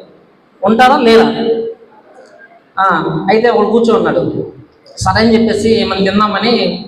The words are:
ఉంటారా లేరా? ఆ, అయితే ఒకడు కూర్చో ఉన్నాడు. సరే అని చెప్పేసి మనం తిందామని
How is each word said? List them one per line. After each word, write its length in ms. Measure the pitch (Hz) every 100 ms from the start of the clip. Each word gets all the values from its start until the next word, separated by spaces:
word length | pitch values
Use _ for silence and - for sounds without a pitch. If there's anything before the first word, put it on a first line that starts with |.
| - - _ _ _ -
ఉంటారా 320 | 196 226 254 277
లేరా? 380 | 226 226 226 226 233 453 453 - - _ _ - - - - - _ -
ఆ, 60 | 190 165 160 160 190
అయితే 180 | 220 240
ఒకడు 180 | 220 202
కూర్చో 280 | 226 233
ఉన్నాడు. 580 | 202 160 - - - - - - _ _ -
సరే 300 | 185 196 233
అని 80 |
చెప్పేసి 500 | 226 226 - 226 214
మనం 200 | 196 190
తిందామని 800 | 190 202 208 190 226 233 175 -